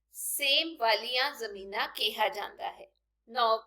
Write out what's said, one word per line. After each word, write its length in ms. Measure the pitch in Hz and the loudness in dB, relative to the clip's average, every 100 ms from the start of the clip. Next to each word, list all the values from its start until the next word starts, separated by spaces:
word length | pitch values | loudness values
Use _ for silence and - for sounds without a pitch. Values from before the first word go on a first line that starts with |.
| _ | _
ਸੇਮ 640 | - - - 285 294 330 320 | -10 -6 0 2 4 2 0
ਵਾਲੀਆਂ 540 | 226 214 233 254 277 | 2 2 2 0 0
ਜ਼ਮੀਨਾਂ 580 | 285 220 202 196 220 285 | -2 -8 -8 -8 -4 -4
ਕਿਹਾ 400 | - 214 226 214 | -2 -4 2 0
ਜਾਂਦਾ 440 | 208 196 - 190 | 0 -8 -8 -10
ਹੈ। 160 | - - _ _ _ _ | -10 -20 _ _ _ _
ਨੌ-, 340 | 240 233 220 | 2 4 2